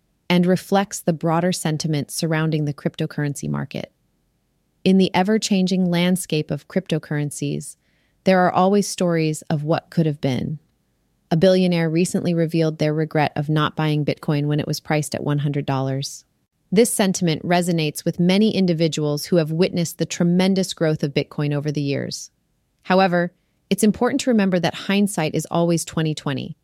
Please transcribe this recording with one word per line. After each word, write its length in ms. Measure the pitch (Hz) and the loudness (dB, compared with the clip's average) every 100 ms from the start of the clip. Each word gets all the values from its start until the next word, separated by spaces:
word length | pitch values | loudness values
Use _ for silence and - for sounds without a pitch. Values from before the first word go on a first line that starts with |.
| _ _ _ | _ _ _
and 160 | 180 180 | 2 4
reflects 540 | 185 - 196 202 - | 0 2 0 0 -4
the 140 | - | -4
broader 380 | 160 165 160 180 | -2 0 0 0
sentiment 600 | 180 165 156 160 151 135 | -2 -4 -4 -2 -4 -4
surrounding 540 | - 165 156 160 156 147 | -6 -2 0 0 0 -2
the 80 | |
cryptocurrency 760 | 143 160 - 156 - 147 143 147 | -4 -6 -4 -8 -4 -6 -4 -6
market. 420 | 143 143 - - _ _ _ _ _ _ _ _ _ | -6 -6 -10 -12 _ _ _ _ _ _ _ _ _
In 140 | 185 190 | 2 4
the 120 | 185 180 | 4 2
ever-changing 720 | 185 220 - 196 185 185 185 | 2 0 0 0 2 0 0
landscape 640 | 170 180 185 - 156 151 | 2 2 0 -2 -4 -2
of 160 | 147 - | -6 -4
cryptocurrencies, 1120 | 190 180 156 - 151 147 - 143 147 147 - _ _ _ _ - | -6 -2 -4 -2 -4 -4 -6 -6 -6 -10 -18 _ _ _ _ 2
there 140 | 185 180 | 4 4
are 60 | |
always 360 | - 185 208 190 | 4 2 2 0
stories 540 | - 180 165 160 151 | -2 0 0 0 -2
of 200 | - 160 | -4 -4
what 260 | 147 160 - | 0 -2 -2
could 160 | - 160 | 0 0
have 160 | 147 | 0
been. 380 | 139 123 - 156 _ _ _ _ _ _ _ | -2 -2 -4 -8 _ _ _ _ _ _ _
A 60 | 165 | 4
billionaire 520 | 190 185 185 170 165 | 4 4 2 2 0
recently 440 | 160 185 190 175 | 0 0 0 -2
revealed 440 | 170 160 165 160 156 | 0 0 0 0 0
their 160 | 151 | -2
regret 380 | 151 156 160 143 - | 0 -2 0 0 -2
of 120 | 147 | -2
not 260 | 156 151 - | 0 0 0
buying 300 | 156 151 147 | -2 0 -2
Bitcoin 420 | - - 147 147 | -4 -2 -2 0
when 120 | 151 | -2
it 80 | - | -2
was 140 | 151 | -6
priced 340 | - 151 147 - | -2 -2 -2 -6
at 80 | |
one 160 | - 147 | -2 -2
hundred 260 | 143 143 143 | -2 -4 -4
dollars. 600 | 135 135 135 139 - _ _ _ _ _ | -2 -2 -4 -8 -14 _ _ _ _ _
This 220 | 185 233 | 2 2
sentiment 540 | - 196 185 175 156 - | 2 -2 0 0 -2 0
resonates 580 | 175 180 170 151 - | 0 2 0 -2 -2
with 160 | - - | -6 0
many 340 | 175 190 220 | 2 4 4
individuals 720 | - 185 160 165 151 151 147 - | 2 0 2 0 0 -2 -2 0
who 120 | 175 | 0
have 140 | 156 | 2
witnessed 480 | 160 185 175 170 - | 0 0 0 -4 -4
the 60 | 165 | -6
tremendous 680 | - 175 175 190 190 180 | 0 2 2 2 2 -2
growth 280 | - 160 156 | -2 0 0
of 120 | 151 | -2
Bitcoin 400 | 143 139 - 147 | -2 -4 -4 -2
over 180 | 147 151 | -2 -4
the 80 | 147 | -4
years. 480 | 139 135 120 143 - _ _ _ _ _ | -2 -4 -4 -10 -14 _ _ _ _ _
However, 480 | - 185 190 175 175 - _ _ _ | 0 4 4 2 -2 -6 _ _ _
it's 160 | 196 214 | 2 2
important 340 | - 240 254 | 2 0 0
to 100 | - | 2
remember 280 | 226 196 180 | 2 4 2
that 140 | 165 | 0
hindsight 600 | - - 196 202 - 156 | -4 -2 2 2 0 -2
is 140 | 160 156 | -2 -2
always 360 | 170 170 170 - | 0 2 0 -2
twenty 280 | - 160 | -4 -2
twenty, 440 | 151 - 131 123 - | -4 -6 -6 -8 -14